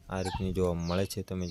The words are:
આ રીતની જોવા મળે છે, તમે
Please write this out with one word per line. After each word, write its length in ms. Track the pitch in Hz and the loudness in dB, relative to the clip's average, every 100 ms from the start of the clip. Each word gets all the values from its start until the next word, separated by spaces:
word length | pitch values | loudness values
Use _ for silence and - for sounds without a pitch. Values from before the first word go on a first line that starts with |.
| - | -6
આ 80 | 95 92 | -4 -2
રીતની 280 | - 92 87 | -2 0 2
જોવા 200 | 90 85 85 | 2 2 2
મળે 180 | 87 98 | 2 0
છે, 80 | - | -2
તમે 220 | 95 92 90 | -4 -4 -2